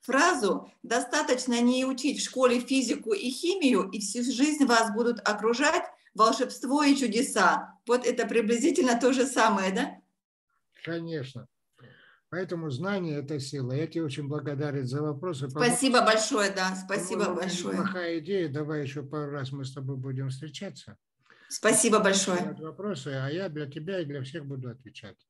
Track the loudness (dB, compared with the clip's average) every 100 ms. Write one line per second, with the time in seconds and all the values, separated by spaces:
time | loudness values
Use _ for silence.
0 | 0 4 4 4 0 0 -4 _ -2 -2
1 | 0 -2 0 0 0 2 4 2 0 -2
2 | -2 -2 -6 2 4 4 2 0 0 -2
3 | -2 -2 -2 -4 -2 2 4 4 0 -4
4 | -6 -4 -4 0 2 4 4 6 4 2
5 | 0 2 -2 0 0 2 2 2 -2 -12
6 | _ 4 4 4 -2 -4 0 4 6 4
7 | 4 2 0 4 4 4 -2 -16 0 2
8 | 2 0 2 2 2 2 4 4 4 4
9 | 4 4 2 4 4 4 0 0 -4 -6
10 | _ _ _ _ _ _ _ _ -8 -6
11 | -6 -8 -8 -12 -18 _ _ _ -20 -20
12 | -20 _ _ -8 -6 -4 -4 -4 -2 -2
13 | -2 -4 -4 -8 -6 -6 -4 -2 -2 -4
14 | -4 -6 -6 -6 -4 -4 -4 -4 -4 -4
15 | -4 -4 -6 -6 -6 0 2 4 4 4
16 | 6 4 2 0 0 0 -2 -4 -4 -4
17 | -2 -2 0 0 -2 -4 -2 -2 -2 -2
18 | -4 -4 -2 -2 -2 -2 -4 -4 -4 -6
19 | -8 -6 -6 -6 -8 -8 -10 -8 -8 -6
20 | -6 -6 -6 -8 -10 -10 -12 -12 -20 -20
21 | _ _ _ _ _ 0 2 4 6 6
22 | 6 4 2 0 -2 -6 -12 -8 -6 -6
23 | -6 -4 -4 -4 -6 -6 -8 -8 -6 -4
24 | -4 -6 -8 -10 -10 -10 -10 -12 -16 -18
25 | -18 -20 _